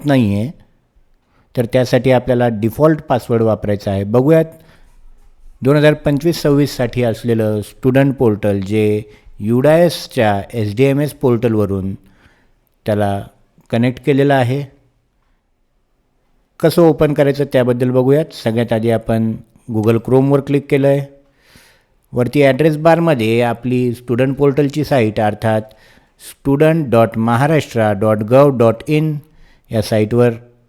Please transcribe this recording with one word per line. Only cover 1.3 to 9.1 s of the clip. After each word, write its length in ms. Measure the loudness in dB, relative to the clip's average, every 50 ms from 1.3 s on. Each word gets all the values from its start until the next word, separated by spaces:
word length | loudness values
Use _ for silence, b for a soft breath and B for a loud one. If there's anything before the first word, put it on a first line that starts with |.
| _ _ _ _ -6
तर 100 | -6 -4
त्यासाठी 440 | -2 0 0 0 2 0 0 2 2
आपल्याला 380 | 2 2 2 0 0 0 0 0
डिफॉल्ट 540 | -2 -2 -2 -4 0 2 2 2 2 0 -2
पासवर्ड 400 | -4 -4 -4 -2 -2 -2 0 0
वापरायचा 480 | 0 0 -2 -2 -4 -6 -4 -4 -4
आहे. 140 | -4 -4 -2
बघूयात, 400 | 0 0 0 2 4 4 2 2 0 -6 b b b b b b b b b b -20 -20 -20 -20 -20 _ _ -20 -20 -14 _ 0
दोन 140 | 0 2
हजार 180 | 4 4 4 2
पंचवीस 480 | 2 0 -2 -2 0 0 -2 -2 0 0
सव्वीससाठी 600 | 0 2 2 0 0 -2 -4 -6 -4 -2 -2 -2
असलेलं 580 | -2 -2 -2 -2 -2 -2 0 0 -2 -2 -4
स्टुडंट 540 | -6 -8 -10 -4 -2 0 2 2 2 2 0
पोर्टल 440 | 0 0 0 0 0 -2 -2 -2 -2
जे 420 | -4 -2 -2 0 0 0 0 -2 -4 b